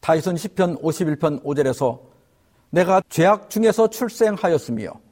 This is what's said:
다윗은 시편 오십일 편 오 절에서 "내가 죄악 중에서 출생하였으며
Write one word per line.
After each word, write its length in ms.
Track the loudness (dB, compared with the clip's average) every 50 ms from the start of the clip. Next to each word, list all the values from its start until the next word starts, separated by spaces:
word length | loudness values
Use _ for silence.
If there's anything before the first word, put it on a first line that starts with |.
다윗은 360 | 0 0 0 0 0 -2 -4
시편 420 | -4 -6 -8 _ -2 -2 -2 -2 -4 -4
오십일 340 | -4 -2 -2 -2 -2 -2
편 240 | 0 -2 -2 -2 -2 -6
오 100 | -4 -2
절에서 480 | 0 0 0 0 0 -2 -2 -2 -4 -14 -20 _ _ _ _ _ _ _ _ _ _ _ _
"내가 300 | 0 0 2 4 2 2 2 _
죄악 400 | 0 2 4 4 4 2 0 -8
중에서 400 | -4 0 2 2 4 4 2 0
출생하였으며 1040 | 2 -2 -6 -6 -2 0 0 0 0 0 0 0 0 0 0 -4 -8 -6 -6 -10 -12 -16 _ _